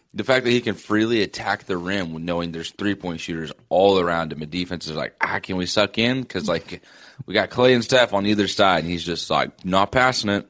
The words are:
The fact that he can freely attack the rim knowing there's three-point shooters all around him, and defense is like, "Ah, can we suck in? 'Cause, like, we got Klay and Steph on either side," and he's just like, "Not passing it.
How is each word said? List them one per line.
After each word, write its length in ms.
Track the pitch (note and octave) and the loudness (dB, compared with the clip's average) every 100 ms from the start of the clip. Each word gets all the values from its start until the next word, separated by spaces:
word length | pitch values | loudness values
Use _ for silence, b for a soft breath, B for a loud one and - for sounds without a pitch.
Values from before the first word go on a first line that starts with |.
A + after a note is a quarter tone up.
| _ G2 | _ -6
The 80 | |
fact 220 | G#2+ C3 A#2+ | 0 0 2
that 60 | |
he 100 | A#2+ | 0
can 140 | A#2 F#2 | 0 -6
freely 480 | - G#2+ A2 A#2 | -2 0 2 2
attack 400 | F2+ - F#2 G2+ | 0 -4 -4 -4
the 120 | - F2+ | -4 -6
rim 480 | F2+ G2 E2+ D#2+ | -4 -4 -4 -6
knowing 280 | E2+ F2 E2+ | -4 -4 -4
there's 180 | D#2+ E2 | -8 -12
three-point 500 | - G2+ F#2+ F2+ E2 | -6 -4 -2 -4 -8
shooters 320 | - E2 D2+ - - | -8 -8 -8 -12 -2
all 300 | F2 G2 F#2+ | 4 6 6
around 320 | F2 E2+ D#2+ | 2 0 -2
him, 120 | D2 | -6
and 80 | D2+ | -8
defense 340 | F2 F2 E2+ D#2+ | -6 -6 -6 -8
is 80 | D#2 | -8
like, 200 | C2+ - | -8 -4
"Ah, 200 | - G2+ | -4 -4
can 180 | - F#2 | -6 -4
we 80 | F2 | -2
suck 320 | - G#2 - | 2 2 2
in? 260 | A#2 C3 B2 | 0 0 -4
'Cause, 220 | F#2 E2+ | -6 -2
like, 360 | E2 - - B B B B B | -4 -4 -14 B B B B B
we 80 | |
got 160 | G2 F#2+ | 0 0
Klay 240 | A#2+ B2+ | 4 6
and 100 | B2 | 6
Steph 300 | A2+ C3 A#2+ | 4 4 4
on 140 | G2+ G2+ | 2 2
either 200 | G#2 F#2+ | 2 2
side," 360 | - G2 E2+ | 2 4 4
and 40 | D#2+ | 0
he's 120 | F2 | -4
just 240 | E2 E2 - | -4 -6 -2
like, 340 | D2 C2+ - F#2 | -2 -2 -6 -2
"Not 260 | F#2+ G2+ | 2 2
passing 380 | B2+ B2+ B2 G#2 | 2 2 2 0
it. 180 | G2+ - | -2 -4